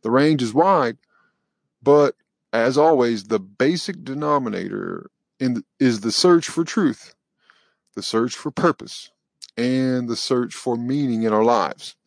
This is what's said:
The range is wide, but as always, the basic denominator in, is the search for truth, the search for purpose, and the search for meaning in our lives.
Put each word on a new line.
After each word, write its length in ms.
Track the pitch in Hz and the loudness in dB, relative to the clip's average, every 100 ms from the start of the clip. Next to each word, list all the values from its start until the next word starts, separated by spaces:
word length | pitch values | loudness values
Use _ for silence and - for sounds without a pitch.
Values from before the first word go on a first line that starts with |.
The 80 | 110 | 2
range 320 | 127 147 151 | 2 4 2
is 120 | 120 | 0
wide, 440 | 123 185 180 123 113 _ _ _ _ _ _ _ _ | 2 4 4 0 -6 _ _ _ _ _ _ _ _
but 320 | 127 147 143 - _ _ _ | 4 6 4 -2 _ _ _
as 260 | 113 117 135 | -2 0 4
always, 460 | 160 147 120 113 | 4 4 2 0
the 160 | 98 110 | -2 -4
basic 640 | 95 101 131 170 - - | -4 _ 0 0 -6 -12
denominator 1040 | - 139 151 147 120 98 95 98 92 87 - _ _ _ | -10 -6 -2 -2 -2 -6 -8 -8 -8 -10 -14 _ _ _
in, 240 | 131 120 - _ | -4 -4 -8 _
is 200 | 131 110 | 0 2
the 120 | 110 | -2
search 360 | - 180 170 - | 2 4 4 2
for 160 | - | -6
truth, 500 | 165 - 160 113 - _ _ _ _ _ _ _ _ | -4 0 0 -2 -14 _ _ _ _ _ _ _ _
the 80 | - | -12
search 340 | - 113 117 - | -4 -2 -2 -4
for 160 | 151 | -10
purpose, 580 | - 175 - - - - _ _ _ - - | 0 0 0 -10 -18 -20 _ _ _ -16 -4
and 520 | 123 131 131 127 120 | -2 0 0 -2 -4
the 80 | 117 | -6
search 380 | - 127 120 | -2 -2 -2
for 220 | - 127 120 | -6 -6 -4
meaning 480 | 120 143 139 113 | -4 -2 -2 0
in 80 | 113 | 0
our 120 | 107 | 2
lives. 520 | 113 117 85 - - - | 4 2 0 -6 -18 -20